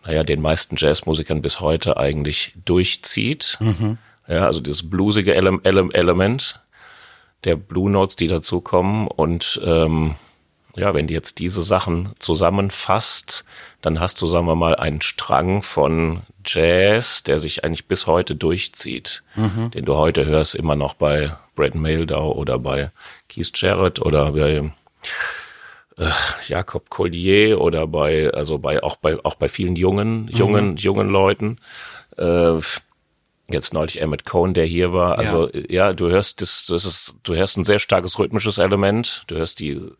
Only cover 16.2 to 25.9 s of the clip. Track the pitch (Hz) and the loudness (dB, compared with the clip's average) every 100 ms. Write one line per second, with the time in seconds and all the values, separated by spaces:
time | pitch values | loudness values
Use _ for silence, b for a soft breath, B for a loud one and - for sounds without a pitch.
16.2 | - _ - 90 82 90 98 110 123 - | -10 _ -6 2 4 4 4 4 0 -6
17.2 | - 73 76 - 80 82 - 90 - 82 | 0 -2 -2 -4 -4 -6 -4 -4 2 2
18.2 | 92 76 80 90 - - - 60 - - | 0 -2 -2 -2 -4 -8 -8 -8 -8 -10
19.2 | _ - 110 104 117 117 73 73 78 78 | _ -2 -2 -2 -6 -4 0 2 4 2
20.2 | 76 78 76 - 80 73 71 - 78 73 | 2 2 2 -2 0 0 -2 0 0 2
21.2 | 73 78 _ - 73 - 78 80 80 73 | -2 -6 _ -2 0 0 -2 0 -2 -2
22.2 | 76 - 71 62 60 69 71 B B B | -2 -2 -2 -4 -2 -4 -4 B B B
23.2 | _ - - - 95 92 92 - - 76 | _ -8 -8 -2 0 2 2 0 2 2
24.2 | 71 73 73 76 73 - _ _ B B | 2 2 2 2 -2 -8 _ _ B B
25.2 | B B B B B B B | B B B B B B B